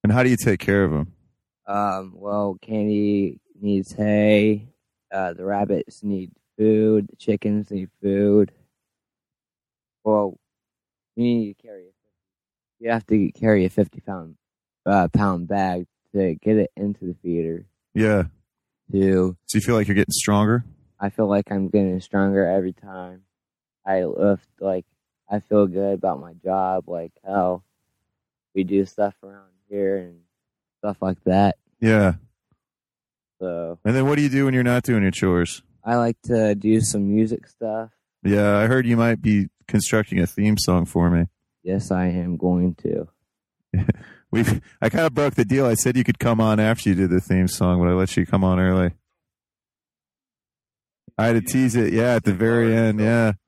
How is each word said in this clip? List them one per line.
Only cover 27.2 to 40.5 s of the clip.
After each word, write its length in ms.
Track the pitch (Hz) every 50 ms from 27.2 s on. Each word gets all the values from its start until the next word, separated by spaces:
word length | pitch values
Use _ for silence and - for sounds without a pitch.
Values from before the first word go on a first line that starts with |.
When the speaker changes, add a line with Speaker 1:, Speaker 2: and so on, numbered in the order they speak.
| _
Speaker 2:
how 420 | 95 95 101 90 90 90 90 92 _ _ _ _ _ _ _ _ _ _ _ _ _ _ _ _ _ _
we 100 | 95 95
do 220 | 90 98 98 98
stuff 280 | 95 - - 104 101 101 _ -
around 280 | 98 98 101 98 95 92 92 _ 101
here 300 | 104 101 98 95 98 98
and 220 | 90 87 85 85 85 _ _ _ _ _ _ _ _ _ _ _
stuff 180 | - 104 98 _ -
like 200 | 95 92 - _
that. 340 | 95 90 95 101 98 - _ _ _ _ _
Speaker 1:
Yeah. 340 | 117 113 110 107 101 92 87 87 - _ _ _ _ _ _ _ _ _ _ _ _ _ _ _ _ _ _ _ _ _ _ _
Speaker 2:
So. 380 | 92 90 87 85 85 82 85 87 _
Speaker 1:
And 100 | 110 120
then 120 | 131 131
what 80 | 139 147
do 60 | 147 147
you 80 | 143
do 160 | 131 139 139
when 80 | 135 131
you're 80 | 127 123
not 220 | 123 123 123 -
doing 180 | - 123 110 101
your 80 | 95
chores? 520 | 90 - - 95 90 87 85 82 - - _ _ _ _ _
Speaker 2:
I 120 | 107 120
like 240 | 120 117 117 113 _ _
to 320 | - 123 113 110 107 104
do 260 | 101 98 107 110 110
some 280 | 110 107 - 104 101 98 101
music 320 | 107 110 110 120 - -
stuff. 440 | _ _ _ 117 110 107 110 113 113 _ _ _ _ _ _ -
Speaker 1:
Yeah, 340 | 95 101 101 104 104 101
I 100 | 101 107 113
heard 180 | 127 131 127
you 100 | 117 120
might 240 | 113 117 117 117 -
be 280 | - 107 107 101 98 - _ _ _ -
constructing 500 | - 104 - - - 110 104 - 95 92
a 80 | 85
theme 300 | - - - 101 107